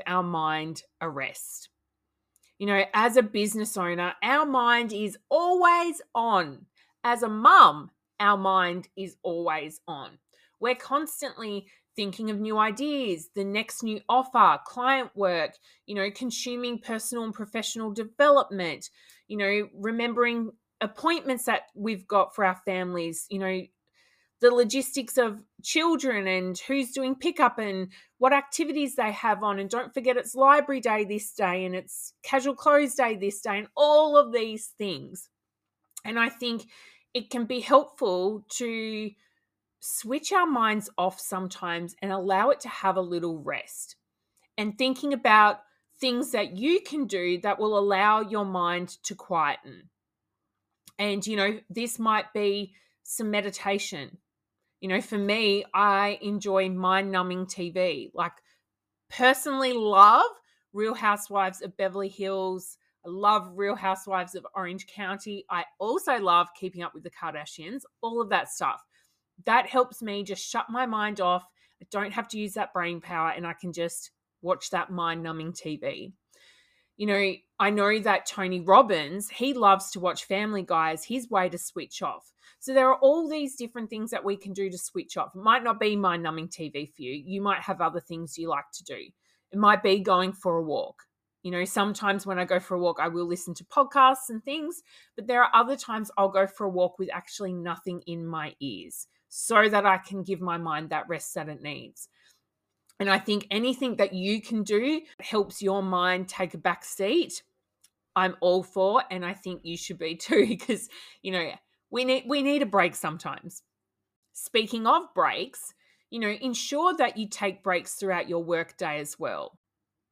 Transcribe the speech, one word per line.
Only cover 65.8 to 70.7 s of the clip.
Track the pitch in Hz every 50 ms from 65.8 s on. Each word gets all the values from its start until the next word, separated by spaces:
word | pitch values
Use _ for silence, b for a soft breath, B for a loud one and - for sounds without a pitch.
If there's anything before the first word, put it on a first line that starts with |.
| 196 220 285 381 - 320 262 226
love | 196 180 170 175 175 - - -
Keeping | 190 185 - 175 175
Up | 175 -
with | 156 165
the | 175
Kardashians, | - - 175 160 147 147 151 - - - 156 175 247 277 - _ _ _
all | - 233 233 233
of | 233 196
that | 214 175 - -
stuff. | - - 156 135 - - - _ _ _ _ _ _ _ _ _ _ - -
That | 233 226 254 254
helps | - - 254 247 247 - -
me | 226 214 202 202 196
just | 185 196 - -
shut | - - 226 -
my | -